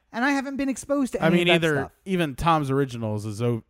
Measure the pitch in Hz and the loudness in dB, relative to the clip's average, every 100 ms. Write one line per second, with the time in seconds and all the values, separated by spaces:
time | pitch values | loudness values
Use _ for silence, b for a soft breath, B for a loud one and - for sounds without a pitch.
0 | _ 226 269 277 269 269 269 247 - 285 | _ -2 0 0 -2 -4 -4 -4 -2 0
1 | 262 - 160 175 175 175 160 143 - - | 0 0 2 4 4 4 4 0 -4 -10
2 | 196 185 156 127 165 160 135 135 135 120 | -4 -2 -2 0 2 2 2 0 0 -4
3 | 110 107 107 104 120 117 | -4 -4 -6 -2 -2 -2